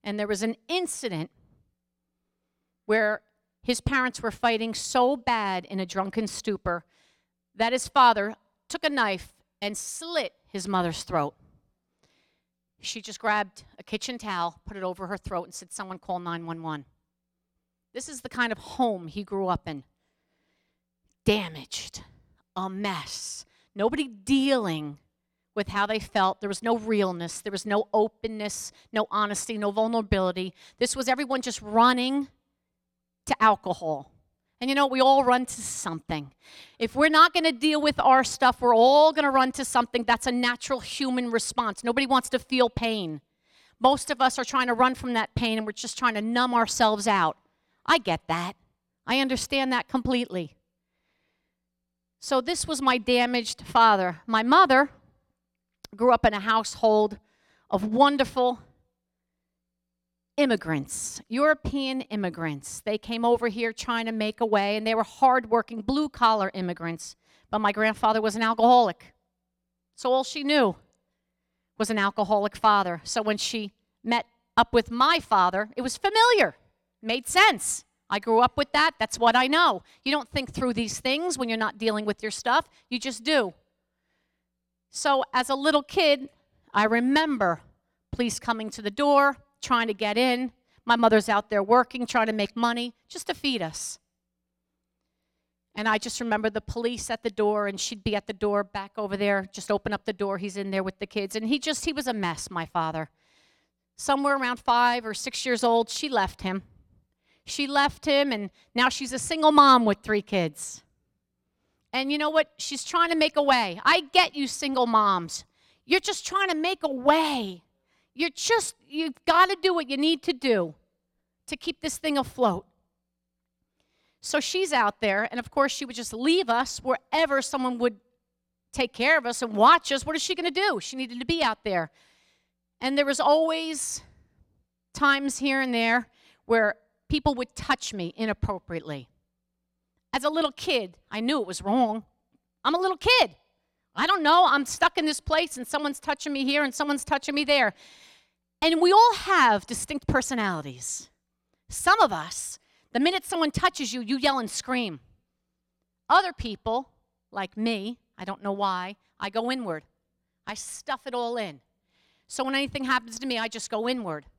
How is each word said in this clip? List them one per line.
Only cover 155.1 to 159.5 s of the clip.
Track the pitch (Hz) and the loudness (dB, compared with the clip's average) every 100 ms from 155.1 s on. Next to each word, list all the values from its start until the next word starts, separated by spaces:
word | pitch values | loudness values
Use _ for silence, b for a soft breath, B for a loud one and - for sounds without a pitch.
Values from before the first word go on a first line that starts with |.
| _ _ _ _ _ _ _ _ _ - | _ _ _ _ _ _ _ _ _ 2
Other | 339 370 | 2 2
people, | - 233 202 226 233 269 _ _ _ _ | -8 -10 -8 -4 -4 -6 _ _ _ _
like | 196 190 - | -12 -10 -4
me, | 226 220 202 240 _ - | -4 -4 -8 -12 _ -16
I | |
don't | 180 196 | -14 -10
know | 202 | -8
why, | 196 202 185 180 208 _ _ | -4 -2 -4 -8 -14 _ _
I | 202 | -6
go | 214 233 | -4 -4